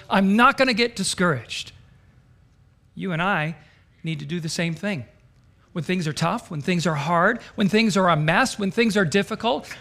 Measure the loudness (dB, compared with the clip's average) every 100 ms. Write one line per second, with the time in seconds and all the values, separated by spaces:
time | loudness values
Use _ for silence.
0 | -2 2 4 6 4 4 2 2 -2 -2
1 | -6 0 0 0 -6 -12 -12 -18 -20 -20
2 | _ _ _ _ _ _ _ _ _ -10
3 | -6 -2 0 -2 -4 -8 -18 _ _ _
4 | -8 -8 -6 -6 -6 -4 -4 -4 -6 -6
5 | -10 _ _ _ _ _ _ -8 -4 -2
6 | -2 -2 -2 -2 -6 -8 -2 0 0 -2
7 | 0 2 2 0 -8 -2 2 4 2 4
8 | 4 4 4 2 2 -2 -4 0 2 2
9 | 2 2 0 -4 -2 -2 -6 -18